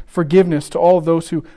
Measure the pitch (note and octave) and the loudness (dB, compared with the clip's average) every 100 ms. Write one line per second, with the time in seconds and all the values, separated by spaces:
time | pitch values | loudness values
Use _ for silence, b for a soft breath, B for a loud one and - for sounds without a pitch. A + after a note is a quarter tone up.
0 | - - D#3 F3+ F3+ D3+ - - E3+ F3+ | -10 -6 0 2 2 -2 -6 -2 2 2
1 | D#3+ E3 E3 E3 B | 0 -2 -4 -8 B